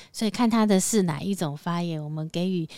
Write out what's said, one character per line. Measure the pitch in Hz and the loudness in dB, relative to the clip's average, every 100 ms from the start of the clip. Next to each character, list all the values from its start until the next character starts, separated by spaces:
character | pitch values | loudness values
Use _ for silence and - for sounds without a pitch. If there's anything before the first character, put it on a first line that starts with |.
| - | -18
所 | - 214 | -6 -4
以 | |
看 | - 233 | 0 2
它 | 226 214 | 2 4
的 | 190 | 4
是 | - 220 | 2 2
哪 | 180 151 | 2 2
一 | 190 | -2
种 | 190 156 147 | -2 -2 -4
发 | 175 170 | -4 -2
炎， | 175 156 | -2 -4
我 | 151 | -6
们 | 156 156 | -6 -4
给 | 170 185 | -2 0
予 | 180 160 | 0 -4